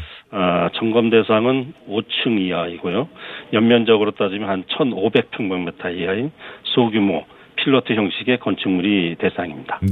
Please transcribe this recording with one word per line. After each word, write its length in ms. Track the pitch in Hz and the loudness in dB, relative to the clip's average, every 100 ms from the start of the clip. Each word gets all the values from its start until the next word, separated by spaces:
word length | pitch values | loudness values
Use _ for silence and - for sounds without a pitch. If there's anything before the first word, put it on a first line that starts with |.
| 76 - - | -6 -18 -10
어, 360 | 104 90 87 87 | -2 0 2 0
점검 340 | - 113 117 113 | -2 0 2 4
대상은 640 | 113 107 110 120 135 127 - - | 4 4 2 2 0 -4 -12 -6
오 160 | 104 | -6
층 360 | - - 127 107 | -4 -4 0 0
이하이고요. 720 | 92 85 85 85 90 92 139 - - - - | 0 -2 -4 -6 -4 -4 -4 -10 -16 -14 -2
연면적으로 560 | 110 113 120 113 110 104 | 2 6 6 6 4 4
따지면 380 | - 101 101 101 | 0 -2 -2 -4
한 140 | 95 - | -4 -4
천오백 640 | - 143 92 110 123 - | -2 -2 0 2 2 0
평방미터 600 | - 101 92 85 - 90 | -4 -4 -2 -6 -6 -8
이하인 380 | 87 87 101 143 - - - | -6 -4 -2 -4 -8 -20 -12
소규모 600 | - - 117 107 101 78 - - - - | -2 2 2 4 2 0 -6 -20 -12 -4
필로티 380 | 147 131 - | 2 2 2
형식의 440 | 110 98 - 110 123 | 0 0 -2 -2 -2
건축물이 760 | 113 92 101 92 95 101 85 82 | -2 -4 0 0 2 2 0 -2
대상입니다. 640 | 92 - 87 71 65 - 98 | -2 -2 -8 -10 -10 -2 2